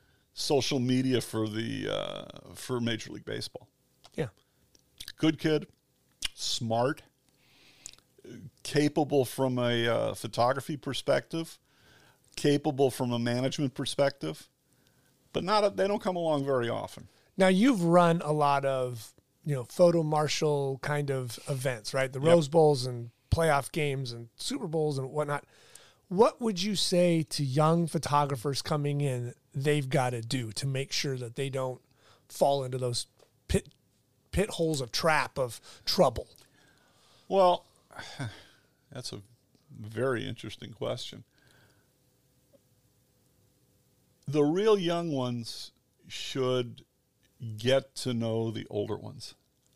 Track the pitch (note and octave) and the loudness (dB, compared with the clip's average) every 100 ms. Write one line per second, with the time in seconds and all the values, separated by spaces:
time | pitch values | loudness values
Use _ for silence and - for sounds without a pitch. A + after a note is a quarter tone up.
0 | _ _ _ - - C#3+ B2 C#3+ B2 B2+ | _ _ _ -6 0 2 2 0 2 2
1 | C3 B2 - A2+ A2 G#2+ A2+ G#2+ G1+ G1+ | 2 0 0 -2 -4 -4 -6 -6 -4 -4
2 | G1+ G1+ - - - - - B2 A#2+ A2 | -6 -8 -14 -18 -18 -14 -6 -4 -2 -4
3 | - - - A2 - - - _ _ _ | -6 -12 -10 -8 -8 -14 -20 _ _ _
4 | - - B2 - _ _ _ _ _ - | -14 -8 -8 -10 _ _ _ _ _ -20
5 | - - D#3 D3+ D#3+ D3+ - _ _ _ | -18 -2 0 2 2 0 -2 _ _ _
6 | _ _ - - - - A2+ A2+ B2+ D#3 | _ _ -8 -6 -6 -4 -2 0 0 -2
7 | - _ _ _ _ _ _ _ - - | -10 _ _ _ _ _ _ _ -20 -20
8 | _ _ - - - - - D3 D3 D3+ | _ _ -20 -18 -18 -16 -4 0 0 0
9 | C#3+ C#3+ B2+ - C3+ B2 A#2+ A#2 A#2 A2+ | 0 2 0 0 -2 0 0 0 2 0
10 | A2 G#2 A#2 A2 A#2+ C3+ - D3 - B2+ | -2 -6 -6 0 2 2 -4 -8 -8 -4
11 | - C#3 - D#3+ E3 - _ _ _ - | 0 0 0 -6 -8 -12 _ _ _ -20
12 | _ _ _ - D3 C#3+ D3+ C3+ C3+ - | _ _ _ -2 2 2 2 2 2 2
13 | B2 A#2+ A#2+ A#2+ C3 - C#3 - C3+ - | -2 -2 0 0 -2 -2 -4 -4 -4 0
14 | C#3 - D#3 D#3+ - _ _ _ _ _ | 0 0 -8 -10 -16 _ _ _ _ _
15 | _ _ _ - E3+ G#3+ G3+ G3 G3 G#3 | _ _ _ -6 0 2 2 2 0 0
16 | G3+ F3+ E3 D3+ C#3 C3+ A#2 A2 - - | -2 -2 0 0 2 0 0 -4 -8 -12
17 | - _ _ - F#3+ F#3 B3 A#3 E3+ F3 | -20 _ _ 2 4 6 4 4 6 6
18 | F3 E3+ D3+ D3+ C#3+ C#3 C#3 C3+ B2+ A#2+ | 6 4 0 0 2 2 2 0 -2 -6
19 | - - _ _ - C#3 A#2 - F3 E3+ | -14 -20 _ _ -4 -4 -4 4 6 6
20 | D#3 D3+ D3+ - D#3 D3 C#3 C3+ - D3 | 2 0 0 0 2 2 -2 -4 -2 -2
21 | C#3+ C3+ B2+ - - C#3 C3 A#2+ - C3+ | 0 -2 -4 -8 -8 -4 -4 -4 -4 -2
22 | C3 C3 D3+ E3+ C#3+ E3 D3+ C#3+ B2+ B2 | -2 0 4 4 6 4 6 4 -2 -6
23 | A#2 - _ - E3 C#3 C3 F3 D3 C3+ | -10 -16 _ 0 2 2 0 -4 -2 -2
24 | B2+ A#2 A#2 - - C4+ G#3 D#3+ D3+ C3+ | -6 -10 -14 -12 -8 -6 -4 -2 -2 -2
25 | C3 D3 D3 D3 - _ - - - _ | -4 -4 -2 -4 -6 _ -20 -20 -20 _
26 | - F3+ A3+ - A3+ F3+ G3 F#3+ - F3+ | -2 4 4 4 -2 -2 -2 -2 2 4
27 | F3 E3 D3+ - C#3 C3 D#3 E3+ E3+ D#3+ | 4 2 0 -4 -2 2 4 4 2 -2
28 | - C#3+ C#3+ C#3 D3 C3+ - D3+ D3 C#3+ | 0 2 2 -2 -4 -4 -2 -2 0 0
29 | C#3+ B2+ A#2+ - _ C#3+ C#3 D3 C3 C#3+ | -2 -2 -6 -12 _ -4 0 0 2 0
30 | B2+ B2 A2+ C3 A2+ - C#3 C3+ C#3 - | 0 -2 -4 -4 -4 -6 -4 -4 -4 -4
31 | D3 C3 A#2+ A#2+ C3+ C3 C3 B2+ _ _ | -2 -4 -8 -6 -6 -4 -4 -6 _ _
32 | _ _ _ - C#3+ C#3+ B2+ B2+ B2 A#2+ | _ _ _ 2 4 4 0 -4 -2 -4
33 | - _ _ _ - F#3+ - - _ _ | -6 _ _ _ -2 0 0 -12 _ _
34 | _ _ _ - G#3 - D#3+ D3+ B2 - | _ _ _ -2 -2 0 0 0 -4 0
35 | E3+ D3+ B2+ - B2+ - - - - - | 2 2 0 -2 -4 -6 -18 -10 -2 4
36 | D3 A2 - - _ _ _ _ _ _ | 4 2 -8 -18 _ _ _ _ _ _
37 | _ _ - F#3+ F3+ F3 - _ _ - | _ _ 0 6 6 6 0 _ _ -18
38 | - - B2+ - - _ _ _ _ - | -14 -10 -10 -10 -20 _ _ _ _ -14
39 | - G#2 F#2+ _ _ _ _ B2 A2 A2+ | -12 -12 -16 _ _ _ _ -16 -10 -4
40 | C3 A#2+ G#2 A2 A2+ - A2 - A#2+ B2 | -2 -2 -4 -10 -12 -14 -16 -8 -6 -6
41 | - A2+ A2 _ _ _ _ _ _ _ | -8 -14 -20 _ _ _ _ _ _ _
42 | _ _ _ _ _ _ _ _ _ _ | _ _ _ _ _ _ _ _ _ _
43 | _ _ _ _ _ _ _ _ _ _ | _ _ _ _ _ _ _ _ _ _
44 | _ _ - D3 D3 F3 G#3+ G#3 E3+ E3+ | _ _ -4 2 4 4 4 4 4 0
45 | E3+ C#3 B2 A#2+ A2+ - - - _ _ | -2 -2 -2 -4 -8 -12 -14 -20 _ _
46 | - - - C#3 B2+ B2+ A#2+ A2+ - _ | -16 -12 -6 -2 0 0 -2 -8 -20 _
47 | _ _ _ _ A#2 G#2+ A#2+ C3+ C3 - | _ _ _ _ -12 -4 2 2 2 -6
48 | C3 A#2+ A2+ A2+ A2+ A2 - G#2 G2+ G#2 | -4 -2 0 0 -2 -4 -6 -4 -4 -4
49 | A2 - - - _ _ _ | -8 -14 -16 -20 _ _ _